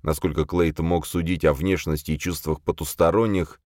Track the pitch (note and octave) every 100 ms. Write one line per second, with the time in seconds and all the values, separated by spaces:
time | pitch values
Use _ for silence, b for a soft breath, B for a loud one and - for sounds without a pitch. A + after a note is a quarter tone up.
0 | - D#2 F2+ D2+ D2+ F2 E2+ D#2 E2 F2
1 | - F2+ E2 F2+ D#2+ C#2+ F2 F#2 - D#2
2 | - D2+ F2+ E2 D#2 D2+ - E2 D#2 -
3 | E2+ F#2 A2+ G2 E2 - _ _